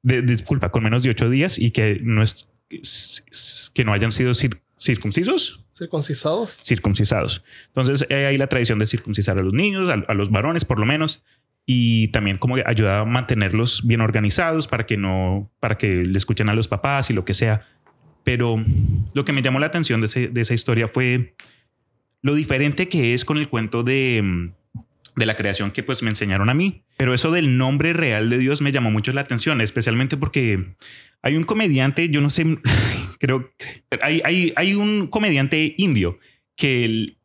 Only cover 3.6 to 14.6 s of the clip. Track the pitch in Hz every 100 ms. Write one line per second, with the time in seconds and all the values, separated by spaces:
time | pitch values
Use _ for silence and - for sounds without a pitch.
3.6 | - - 113 104 113 107 127 123 131 101
4.6 | _ _ - 117 110 104 190 359 - -
5.6 | - _ 170 160 143 135 151 180 226 -
6.6 | - 110 101 95 101 107 - - _ -
7.6 | - - 127 139 - 139 139 139 135 131
8.6 | 113 110 107 117 - 104 101 95 92 110
9.6 | 208 190 180 117 - 101 101 104 135 165
10.6 | - 110 107 151 156 - _ _ _ _
11.6 | - 123 117 113 110 123 101 98 127 127
12.6 | - 110 107 101 110 123 120 113 98 107
13.6 | 120 - 120 113 110 110 104 95 170 160